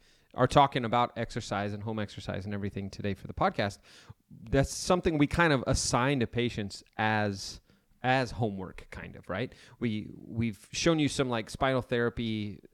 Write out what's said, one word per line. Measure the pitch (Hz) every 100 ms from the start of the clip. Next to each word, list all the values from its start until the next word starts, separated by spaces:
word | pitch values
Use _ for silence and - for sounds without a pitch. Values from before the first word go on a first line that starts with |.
| _ _ _
are | - 127
talking | 147 139 135
about | 120 117 120 -
exercise | 117 120 - 101 104
and | 104
home | 110 110
exercise | 104 - - 98 98
and |
everything | 101 98 101 98
today | - 101
for | 98 -
the |
podcast, | - 180 175 101 - - - - - _ - 113
that's | 139 135
something | - - 180 180 156
we | 147
kind | - 170
of | 135 104
assign | 127 - 123 131 143
to | 110
patients | 120 120 113 101 - - -
as, | 107 107 104 98 - - _ _ _ _
as | 120 131 123
homework, | - 117 95 90 - -
kind | - 85
of, | - -
right? | 90 131 - - -
We, | 120 107 - - -
we've | 113 117 101 -
shown | - 170 160
you | 143
some, | - 131
like, | 117 -
spinal | - 135 131
therapy | - 120 120 - 117 107 104 95 -